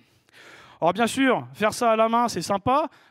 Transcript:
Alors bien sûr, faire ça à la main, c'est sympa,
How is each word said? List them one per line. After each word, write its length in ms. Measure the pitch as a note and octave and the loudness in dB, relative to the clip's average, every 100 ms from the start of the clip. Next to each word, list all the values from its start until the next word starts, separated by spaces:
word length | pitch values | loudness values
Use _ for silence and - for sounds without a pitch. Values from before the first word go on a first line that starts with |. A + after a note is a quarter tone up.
| _ _ _ - - - - - | _ _ _ -20 -20 -20 -20 -2
Alors 120 | D#3+ | -2
bien 140 | F#3 A3+ | 0 -2
sûr, 400 | - C4+ F#3+ B2 | 0 0 0 -4
faire 200 | C3+ G#3+ | -4 -4
ça 180 | - A#3 | 0 0
à 40 | A3 | 2
la 140 | A3+ | 2
main, 180 | A#3 A#3 | 2 0
c'est 140 | F#3 | -4
sympa, 460 | E3 G3 B3 C#4 D#4 - _ | -4 -4 0 0 -2 -10 _